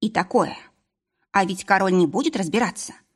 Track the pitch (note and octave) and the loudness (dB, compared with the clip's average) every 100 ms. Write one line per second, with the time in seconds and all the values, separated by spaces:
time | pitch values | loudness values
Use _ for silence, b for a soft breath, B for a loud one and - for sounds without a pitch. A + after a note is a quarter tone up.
0 | A3 F3 F3+ A#3+ E3 - - _ _ _ | -4 -2 0 0 0 -4 -18 _ _ _
1 | _ _ _ G3 F#3+ F#3 - G3 F#3+ F#3 | _ _ _ 0 0 -4 0 2 4 4
2 | E3 F#3+ D#4 - E3+ G3+ G3+ - - - | 4 2 -2 -4 -2 -2 -2 -6 -14 -18
3 | _ | _